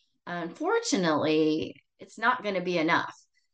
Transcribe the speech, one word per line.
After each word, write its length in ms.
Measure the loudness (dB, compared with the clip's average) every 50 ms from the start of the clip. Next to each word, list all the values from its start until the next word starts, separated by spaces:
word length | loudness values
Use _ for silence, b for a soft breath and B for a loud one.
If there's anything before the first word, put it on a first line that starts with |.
| b b b _ _ -10
Unfortunately, 1500 | -8 -8 -8 -8 -8 -4 -2 0 0 0 0 0 0 0 2 2 2 2 2 2 2 2 4 2 2 0 -2 -6 -10 -16 _ _ _ _
it's 180 | -20 -20 -8
not 280 | -2 0 0 0 0 -2
gonna 160 | -2 -2 -2
be 180 | -2 0 0 0
enough. 360 | 2 2 2 2 0 -2 -10 -18 _ _ _ _ _ _